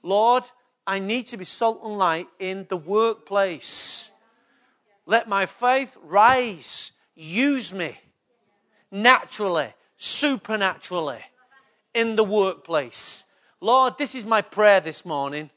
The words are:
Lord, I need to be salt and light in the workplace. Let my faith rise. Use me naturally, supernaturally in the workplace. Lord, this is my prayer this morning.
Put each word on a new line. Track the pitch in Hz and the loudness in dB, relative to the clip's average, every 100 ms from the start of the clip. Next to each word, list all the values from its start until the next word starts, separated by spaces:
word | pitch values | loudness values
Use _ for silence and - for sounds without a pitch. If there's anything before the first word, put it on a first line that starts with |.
Lord, | 165 202 226 247 - _ _ _ - | 0 2 4 2 0 _ _ _ -8
I | 196 | -6
need | 196 233 233 | -4 -4 -6
to | 214 | -8
be | 180 | -4
salt | - 226 226 | 0 0 -2
and | 220 208 | -8 0
light | 185 160 180 _ | 0 0 -6 _
in | 185 190 185 | -8 -8 -6
the | 180 | -8
workplace. | 151 202 226 220 - 202 196 151 - - - - - _ _ _ _ _ _ _ _ _ - | -2 0 0 -2 -2 0 0 -2 -6 -2 0 -2 -6 _ _ _ _ _ _ _ _ _ 0
Let | 226 226 | 0 0
my | 196 185 | -2 -2
faith | - 247 262 254 - | -2 0 0 -2 -12
rise. | 165 185 220 262 240 175 127 - - _ _ _ | -2 4 6 4 0 -8 -8 -6 -6 _ _ _
Use | 156 180 277 277 220 | -8 0 0 0 -4
me | 190 160 110 _ _ _ _ _ _ _ _ _ | -6 -10 -10 _ _ _ _ _ _ _ _ _
naturally, | 196 226 254 - - 202 165 123 - _ _ | 2 4 4 2 -6 -2 -2 -4 -10 _ _
supernaturally | - - 294 262 - 220 196 160 - 180 151 117 - _ _ _ _ _ _ | 0 2 2 -2 -4 -2 -2 -2 -6 -4 -4 -8 -16 _ _ _ _ _ _
in | 233 233 220 | -2 0 2
the | |
workplace. | 214 214 190 170 - 165 123 - - - - _ _ _ | 2 2 2 -2 -2 -2 -2 -6 -6 -6 -10 _ _ _
Lord, | 190 254 254 175 | 2 4 4 0
this | 285 262 | -8 -8
is | |
my | 214 220 | -2 -2
prayer | - - 208 196 | 0 4 6 6
this | 160 151 175 | 2 -10 -6
morning. | 147 139 147 151 | -4 -4 -6 -10